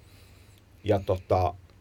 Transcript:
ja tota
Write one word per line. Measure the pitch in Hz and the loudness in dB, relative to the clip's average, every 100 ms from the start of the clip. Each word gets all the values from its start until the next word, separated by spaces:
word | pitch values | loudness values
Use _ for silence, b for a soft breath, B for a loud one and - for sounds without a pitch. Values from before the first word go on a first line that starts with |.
| b b b b b b _ - | b b b b b b _ -6
ja | 104 101 98 | 0 0 0
tota | 92 - 92 92 - - - | -4 0 0 0 -4 -14 -14